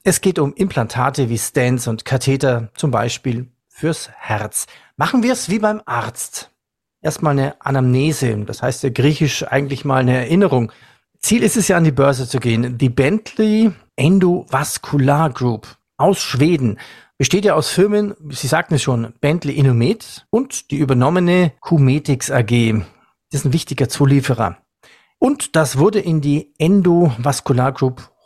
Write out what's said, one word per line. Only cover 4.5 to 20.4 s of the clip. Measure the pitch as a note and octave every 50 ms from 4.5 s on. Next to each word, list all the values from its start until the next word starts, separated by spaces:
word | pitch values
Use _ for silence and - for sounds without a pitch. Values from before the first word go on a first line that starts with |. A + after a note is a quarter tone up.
| - - - - - - _ _ _
Machen | - C#3+ F3 - B3+ A3
wir | B3 B3+
es | B3+ - -
wie | F#3+ A3+
beim | G#3 G#3+ G#3+ G#3+ - -
Arzt. | B2 A#2+ A2 A#2 - - - - - - - - _ _ _ _ _ _ _ _ _ _
Erstmal | - D#3 - - E3 D#3
eine | C#3+ C#3 C3+ C#3+ - - -
Anamnese, | C#3 C3+ C3+ B2+ B2+ B2 B2+ C#3 D#3+ D3 - C#3 A#2+ A2 G#2 G#2
das | G#2 G#2+ -
heißt | - B2+ B2 - -
ja | C3+
griechisch | A#2+ - A#2+ D3 D#3 - D#3+ C#3 - -
eigentlich | C#3 - - C#3 C#3+ C3+ C#3 B2+ -
mal | C#3+ C3+ C3
eine | B2+ B2 B2+ B2+
Erinnerung. | B2 A#2 E3 F#3 G3+ F3 D3 C3 A#2 A2 - _ - _ _ _ _ _ _ _
Ziel | - - G#3 A#3
ist | A#3 G#3+ - -
es | F3+ -
ja, | F#3 F3
an | E3
die | D#3
Börse | C3+ C3 C3+ C#3 C#3 B2+ C3 A#2+
zu | - B2
gehen. | - A#2+ A2+ A2+ B2 B2 B2+ A#2
Die | C#3 B2+
Bentley | A#2+ - C3+ C#3+ F#3+ G#3+ - - - - G#3+ G#3+ G#3+ A3 A3 A3 F3 - _ _ _
Endovascular | - B2+ D#3 F#3+ G3 F3+ F3+ F3 F#3 - - - C3 C#3+ - - - - - - D3 C3 C3+ C#3+ D3 E3 D3+
Group | B2 - B2+ B2 A#2 G#2 - - - _ _ _ _ -
aus | C3+ F3+ G3 -
Schweden | - - - A#2+ C#3 E3 F3+ D3 C3 A2+ G2+ - - - - - - _ _ _
besteht | C3+ - - G3 G3
ja | G#3 D#3
aus | D#3 - -
Firmen, | - - F#3 G#3 G#3 G#3 G#3 G3+ G3+ - D#3 D3
Sie | C#3 - - B2+
sagten | D#3 D#3+ F3 - E3
es | C3
schon, | - - B2+ A#2 A2+ A2+ - _
Bentley | - C#3+ D#3 F3+ - C#3+ -
Innomed | - C#3 C3+ B2 A#2 A#2 C#3+ A3+ - - - - - _ _
und | - A3+